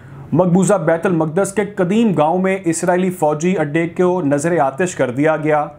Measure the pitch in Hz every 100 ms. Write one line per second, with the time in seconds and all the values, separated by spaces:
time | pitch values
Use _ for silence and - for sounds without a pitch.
0 | - - - 143 180 180 185 202 156 165
1 | 196 170 156 160 196 214 202 202 175 214
2 | 233 165 151 180 190 190 175 160 180 180
3 | 185 185 151 151 175 185 147 160 170 170
4 | 180 180 143 143 165 175 135 135 180 -
5 | 131 123 151 156 151 151 147